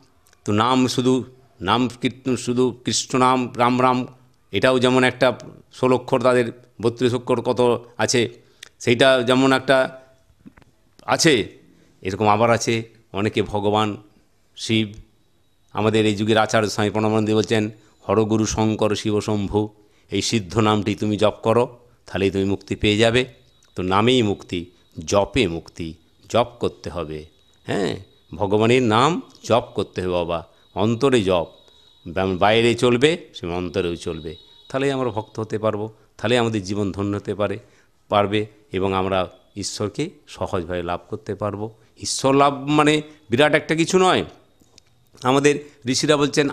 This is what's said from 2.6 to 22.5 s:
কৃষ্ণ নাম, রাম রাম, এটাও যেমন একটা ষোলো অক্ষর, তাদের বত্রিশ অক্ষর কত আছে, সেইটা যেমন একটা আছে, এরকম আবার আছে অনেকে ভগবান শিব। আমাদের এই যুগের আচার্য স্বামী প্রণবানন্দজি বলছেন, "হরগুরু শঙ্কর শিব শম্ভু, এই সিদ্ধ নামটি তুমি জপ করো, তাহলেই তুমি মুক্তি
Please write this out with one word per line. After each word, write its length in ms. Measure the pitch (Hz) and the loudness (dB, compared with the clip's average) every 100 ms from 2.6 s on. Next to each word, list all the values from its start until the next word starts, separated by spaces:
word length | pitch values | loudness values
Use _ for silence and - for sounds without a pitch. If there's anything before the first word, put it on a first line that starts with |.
| 127 - | 0 -2
কৃষ্ণ 340 | - 110 - 127 | -6 -6 -4 2
নাম, 340 | 127 127 120 110 | 2 2 -2 0
রাম 260 | 123 123 | 0 4
রাম, 240 | 127 127 120 - _ _ _ | 2 2 -4 -14 _ _ _
এটাও 260 | - 131 127 | 0 2 4
যেমন 260 | 123 127 | 4 4
একটা 340 | 127 127 131 - - - _ | 2 2 0 0 -12 -20 _
ষোলো 220 | - 127 127 | -2 0 0
অক্ষর, 240 | - 131 | 0 0
তাদের 320 | 123 123 113 - - - | 2 2 0 -6 -20 -4
বত্রিশ 320 | 113 117 127 | -4 0 0
অক্ষর 260 | 123 120 117 | 0 -2 -2
কত 440 | 120 123 123 113 - - | -2 2 2 0 -4 -6
আছে, 300 | 110 123 113 - _ _ - _ | -2 0 -2 -6 _ _ -20 _
সেইটা 440 | 120 120 135 131 | -2 4 4 4
যেমন 300 | 120 127 135 | 2 4 4
একটা 480 | 131 131 131 131 - - _ _ _ - _ _ _ _ _ | 2 2 2 2 -6 -20 _ _ _ -20 _ _ _ _ _
আছে, 440 | - 131 165 120 87 - _ _ _ _ | -4 2 4 2 0 -10 _ _ _ _
এরকম 260 | 95 95 107 | -8 0 2
আবার 220 | 107 117 | 4 4
আছে 320 | 110 - 113 113 _ _ | 2 0 -4 -4 _ _
অনেকে 300 | 95 107 110 | -4 -2 -2
ভগবান 540 | 90 104 101 107 107 101 - _ _ _ _ - | -2 -2 0 0 0 -4 -14 _ _ _ _ -14
শিব। 360 | - 110 107 107 - _ _ _ _ _ _ | -2 -2 -2 -10 -20 _ _ _ _ _ _
আমাদের 340 | 101 107 110 107 | -2 0 2 2
এই 80 | |
যুগের 240 | 101 107 110 | 0 0 2
আচার্য 320 | 107 113 104 | 2 0 0
স্বামী 200 | - 104 | 0 0
প্রণবানন্দজি 440 | 107 107 110 107 | 0 0 0 2
বলছেন, 360 | 107 104 113 107 - _ _ - | 0 2 0 -2 -8 _ _ -2
"হরগুরু 380 | 101 107 107 104 | 0 2 0 0
শঙ্কর 480 | 110 110 104 107 | 0 0 0 -2
শিব 260 | 101 110 104 | -2 -2 -2
শম্ভু, 480 | 110 107 98 104 107 _ _ _ - | -2 -4 -2 -2 -4 _ _ _ -6
এই 120 | 101 | -4
সিদ্ধ 360 | - 117 90 107 | -2 -2 -2 0
নামটি 360 | 107 107 101 | 2 2 0
তুমি 220 | 98 107 101 | -4 -2 0
জপ 180 | 104 - | 0 0
করো, 360 | 113 113 131 - _ _ - | 0 0 0 -6 _ _ -12
তাহলেই 240 | 95 98 | -2 -2
তুমি 140 | 95 | 0
মুক্তি 320 | 98 | -2